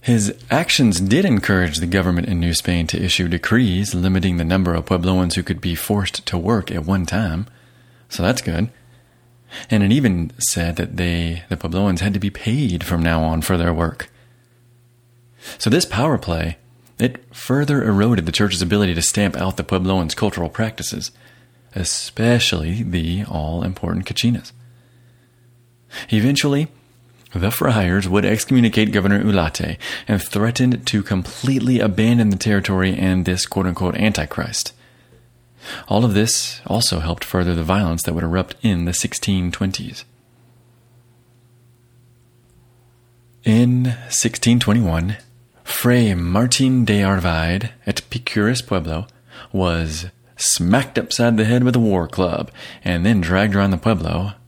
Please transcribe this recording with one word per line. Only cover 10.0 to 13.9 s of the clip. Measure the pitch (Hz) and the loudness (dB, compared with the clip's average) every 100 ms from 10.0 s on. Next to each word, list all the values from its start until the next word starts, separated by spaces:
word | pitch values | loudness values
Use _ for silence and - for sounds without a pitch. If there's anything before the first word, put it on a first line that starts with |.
| 127 90 80 - | 4 0 -4 -6
said | - - 85 82 | -4 -2 -2 -2
that | 87 85 | -6 -2
they, | 87 85 82 85 - | -2 0 -2 -6 -8
the | 87 | -6
Puebloans, | 82 85 101 90 | -4 0 0 0
had | 98 | 0
to | 98 | -2
be | 101 | -4
paid | - - 123 135 87 | -4 -4 0 0 -2
from | - 87 | -2 0
now | 82 82 | 2 2
on | 80 80 | 0 -2
for | 78 90 | 0 0
their | 85 | 0
work. | 82 85 | 0 -2